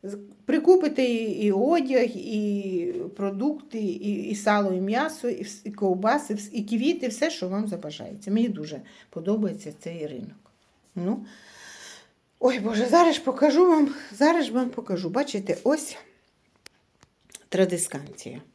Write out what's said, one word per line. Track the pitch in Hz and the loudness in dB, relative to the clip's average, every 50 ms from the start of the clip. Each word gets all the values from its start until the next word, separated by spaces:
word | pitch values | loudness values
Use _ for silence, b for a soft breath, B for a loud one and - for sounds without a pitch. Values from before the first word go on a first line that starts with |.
| - | -10
З-, | 196 202 208 202 - - _ _ | -10 -12 -12 -14 -18 -20 _ _
прикупите | - 285 320 311 349 370 370 349 294 - - 262 | 0 0 2 8 8 8 8 8 2 2 2 2
і, | 247 240 226 226 220 185 - 214 | 2 2 0 0 -2 -2 0 2
і | 208 190 | 2 4
одяг, | 196 233 277 339 339 269 262 269 254 240 233 233 | 4 4 4 4 2 2 4 4 4 4 2 -2
і | 196 - - 226 208 208 208 202 202 196 196 185 175 170 180 175 180 - 180 196 | -6 -10 -4 -4 -2 0 0 -2 -2 -2 -2 -2 -2 -2 -2 -4 -6 -8 -10 -8
продукти, | - 196 196 196 196 233 294 302 302 - - - 226 | -4 -4 -4 -2 -2 -2 -2 -2 -4 -10 -10 -8 -4
і, | 214 196 170 - 202 208 202 - - - | -4 -2 -4 -4 -4 -4 -4 -4 -4 -6
і | 208 | -6
сало, | 208 - 220 208 208 202 196 185 | -2 0 2 2 2 2 0 0
і | 185 | 0
м'ясо, | 190 196 214 247 294 311 311 - - 240 | 0 0 0 0 0 -2 -4 -4 -4 -6
і | - - 196 | -4 -4 -8
вс-, | - - - _ | -12 -12 -14 _
і | 214 | -14
ковбаси, | 208 - 208 190 185 185 190 - 185 196 196 - 208 | -8 -2 0 0 0 2 2 2 2 2 0 -2 -6
вс-, | 208 - - - | -6 -6 -8 -6
і | 240 208 | -6 -4
квіти, | 202 233 220 247 302 349 349 - 247 | -2 -2 0 2 2 0 0 -2 -4
все, | 214 - 285 330 | -2 -2 -2 -2
що | 330 - - 180 | -2 -4 -6 -4
вам | 190 202 220 208 | -4 -4 -4 -4
забажається. | 202 - - 151 151 - - - - - - 202 | -6 -8 -8 -10 -12 -10 -12 -14 -14 -12 -6 -2
Мені | 202 220 233 240 | 2 2 2 2
дуже | 196 151 151 156 156 131 - B B B B B | 0 -4 -8 -10 -10 -12 -14 B B B B B
подобається | - 170 160 185 208 220 208 190 160 - - 151 151 - | -12 -8 -2 -2 0 0 0 -2 -4 -6 -10 -14 -16 -12
цей | - 170 170 170 151 | -12 -12 -10 -8 -8
ринок. | 151 147 123 - - - - _ _ _ _ _ _ _ _ _ _ _ | -8 -8 -10 -12 -14 -16 -20 _ _ _ _ _ _ _ _ _ _ _
Ну. | 185 175 185 214 - B B B B B B B B B B B B B B B B B B B B _ _ _ _ | -4 -2 -2 -2 -4 B B B B B B B B B B B B B B B B B B B B _ _ _ _
Ой, | - 254 254 247 | 2 2 2 2
Боже, | 202 220 226 208 240 | -2 -2 0 0 0
зараз | 247 - 339 349 330 302 | 6 6 6 8 6 4
ж | 320 - | 2 -2
покажу | 269 254 - 277 302 269 311 359 | -4 0 4 4 4 6 6 6
вам, | 359 330 311 294 277 B B B B 202 | 6 6 6 4 2 B B B B -2
зараз | 196 277 302 339 339 294 | 2 4 4 4 4 2
ж | 226 220 | 0 0
вам | 247 254 247 | -2 -2 -2
покажу. | 247 - 226 - 196 170 190 165 | -4 -10 -6 -4 -4 -4 -4 -2
Бачите, | 185 240 285 285 - 208 196 196 170 - - | -2 -2 -2 -2 -4 -6 -2 -2 -4 0 2
ось | 240 294 311 - - - - - _ _ _ _ _ _ _ _ _ _ _ _ - _ _ _ _ _ _ - _ _ _ _ _ - - _ _ | 2 2 2 0 -8 -10 -12 -18 _ _ _ _ _ _ _ _ _ _ _ _ -20 _ _ _ _ _ _ -20 _ _ _ _ _ -20 -20 _ _
традисканція. | - 185 190 175 175 170 - - - 139 143 147 - - - - 127 - - _ _ | 2 2 2 2 2 -2 -4 -4 -6 -10 -12 -12 -18 -16 -14 -14 -14 -14 -18 _ _